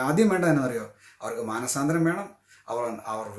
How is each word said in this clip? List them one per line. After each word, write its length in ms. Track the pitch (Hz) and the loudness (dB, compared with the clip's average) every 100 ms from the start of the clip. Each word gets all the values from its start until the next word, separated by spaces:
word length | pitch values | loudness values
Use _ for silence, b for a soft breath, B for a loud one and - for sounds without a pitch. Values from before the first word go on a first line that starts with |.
| 131 | 0
ആദ്യം 240 | 160 214 | 4 4
വേണ്ടത് 180 | 185 175 | 4 4
എന്നറിയോ? 320 | 147 127 117 107 - b b | 2 2 -4 -8 -16 b b
അവർക്ക് 220 | 110 113 110 | -8 -6 -4
മാനസാന്തരം 560 | 110 127 139 143 165 165 | -4 -4 0 2 4 2
വേണം, 180 | 185 196 - b b - | 0 -6 -14 b b -6
അവർ, 180 | 117 120 110 - | -4 -4 -6 -8
അവർ 120 | 110 107 | -8 -8